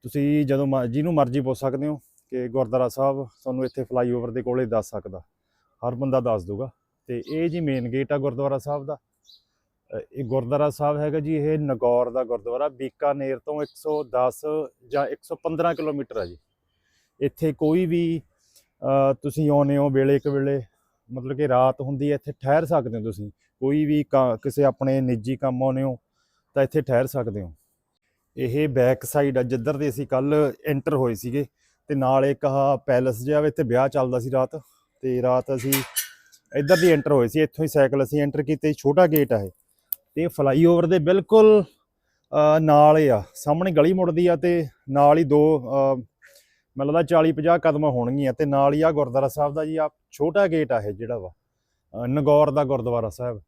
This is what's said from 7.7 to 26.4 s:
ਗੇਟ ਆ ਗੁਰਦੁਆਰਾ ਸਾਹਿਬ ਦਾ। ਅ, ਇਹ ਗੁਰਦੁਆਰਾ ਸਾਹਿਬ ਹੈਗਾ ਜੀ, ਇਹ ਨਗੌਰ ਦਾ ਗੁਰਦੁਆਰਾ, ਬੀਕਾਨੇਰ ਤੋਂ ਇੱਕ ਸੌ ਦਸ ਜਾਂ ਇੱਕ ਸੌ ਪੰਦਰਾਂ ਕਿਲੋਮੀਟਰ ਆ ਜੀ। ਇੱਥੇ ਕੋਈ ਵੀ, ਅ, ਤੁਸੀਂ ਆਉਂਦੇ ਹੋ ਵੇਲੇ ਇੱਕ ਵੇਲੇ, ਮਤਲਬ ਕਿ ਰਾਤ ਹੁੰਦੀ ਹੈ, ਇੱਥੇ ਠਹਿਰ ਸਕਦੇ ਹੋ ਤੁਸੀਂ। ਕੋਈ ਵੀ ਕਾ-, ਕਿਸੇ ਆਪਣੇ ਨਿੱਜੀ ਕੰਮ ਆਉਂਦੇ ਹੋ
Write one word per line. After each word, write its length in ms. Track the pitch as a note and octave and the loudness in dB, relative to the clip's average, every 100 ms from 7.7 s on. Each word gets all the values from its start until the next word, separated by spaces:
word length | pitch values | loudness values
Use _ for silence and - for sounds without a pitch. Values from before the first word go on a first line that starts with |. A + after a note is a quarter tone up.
| C3+ A#2+ | -4 -4
ਗੇਟ 220 | B2+ C3+ | -4 -2
ਆ 60 | C#3+ | -2
ਗੁਰਦੁਆਰਾ 400 | C#3 B2 C#3 C3+ | -4 -4 -4 -4
ਸਾਹਿਬ 280 | C#3+ D3 C#3 | -6 -8 -8
ਦਾ। 120 | D3 _ _ _ - _ _ _ _ _ G#2+ | -14 _ _ _ -20 _ _ _ _ _ -14
ਅ, 40 | - | -12
ਇਹ 120 | C3 | -10
ਗੁਰਦੁਆਰਾ 460 | B2+ C3 A#2+ C#3+ D3 | -4 -4 -2 -2 -2
ਸਾਹਿਬ 280 | - D3 D3 | -2 -4 -2
ਹੈਗਾ 220 | D3+ D#3 | -4 -4
ਜੀ, 160 | D3 D#3 | -4 -2
ਇਹ 240 | D3 D#3 | -2 -2
ਨਗੌਰ 500 | D3 B2+ A#2+ A#2+ B2 | -2 0 2 2 0
ਦਾ 140 | B2 | -4
ਗੁਰਦੁਆਰਾ, 460 | A#2+ A#2+ A2+ B2 D3 | -4 -6 -6 -6 -6
ਬੀਕਾਨੇਰ 720 | B2+ C3 _ C#3+ C#3 C3+ C3 | -6 -12 _ -4 -2 -4 -8
ਤੋਂ 220 | - D3+ | -8 -8
ਇੱਕ 100 | D3 - | -8 -8
ਸੌ 280 | D#3 D3+ | -6 -6
ਦਸ 380 | C3+ B2+ B2+ A#2 D3+ D#3 C#3 _ B2 | -4 -2 -2 -2 -6 -6 -6 _ _
ਜਾਂ 200 | C#3 C3+ | -4 -4
ਇੱਕ 120 | C#3+ | -8
ਸੌ 120 | - E3 | -12 -10
ਪੰਦਰਾਂ 400 | E3+ D#3+ E3+ E3 | -8 -2 -2 -2
ਕਿਲੋਮੀਟਰ 420 | D#3 C#3+ C3+ - | -6 -6 -8 -8
ਆ 80 | F2+ | -10
ਜੀ। 120 | F2 _ _ _ _ _ _ _ _ | -12 _ _ _ _ _ _ _ _
ਇੱਥੇ 340 | C#3 - D#3+ | -8 -4 -4
ਕੋਈ 320 | C#3+ D#3 E3 F3+ | -2 0 0 0
ਵੀ, 360 | E3+ E3+ E3 - _ _ _ _ _ | 0 -2 -4 -8 _ _ _ _ _
ਅ, 300 | - C3+ C#3 | -2 2 2
ਤੁਸੀਂ 380 | C3 D3 C#3+ D3+ | 0 -4 -2 2
ਆਉਂਦੇ 260 | C#3+ C#3+ C#3+ | 2 2 2
ਹੋ 120 | C#3+ | 2
ਵੇਲੇ 260 | C3+ C3+ C#3 | 2 2 2
ਇੱਕ 120 | D3 | 0
ਵੇਲੇ, 360 | C#3 C#3 C#3 A#2+ _ _ _ _ | -4 -2 -4 -8 _ _ _ _
ਮਤਲਬ 260 | B2+ B2+ C3+ | -12 -10 -4
ਕਿ 100 | D3 | 0
ਰਾਤ 340 | B2+ C3 C3 | 4 2 0
ਹੁੰਦੀ 280 | C3+ C#3 D3 | -6 -4 -2
ਹੈ, 60 | C#3+ | -4
ਇੱਥੇ 160 | - | -6
ਠਹਿਰ 340 | A#2+ C3 D3 E3 | -10 0 0 2
ਸਕਦੇ 320 | E3 A#2 A2 | -2 -2 -6
ਹੋ 60 | |
ਤੁਸੀਂ। 260 | G#2+ G2+ G#2 - _ _ | -8 -8 -12 -16 _ _
ਕੋਈ 260 | C3 D3 D3+ | -2 0 2
ਵੀ 180 | D3+ | 0
ਕਾ-, 340 | C#3+ C3+ B2+ A2+ | 2 2 2 0
ਕਿਸੇ 220 | C#3+ C3+ | -4 2
ਆਪਣੇ 380 | C#3 B2+ C3+ C3+ | 0 2 -2 0
ਨਿੱਜੀ 340 | B2+ A#2+ G#2+ C3 | 0 -2 -4 -4
ਕੰਮ 280 | C3+ B2+ | -4 -2
ਆਉਂਦੇ 200 | C3 C3 | -2 -2
ਹੋ 140 | C3+ B2+ _ _ _ _ | -4 -6 _ _ _ _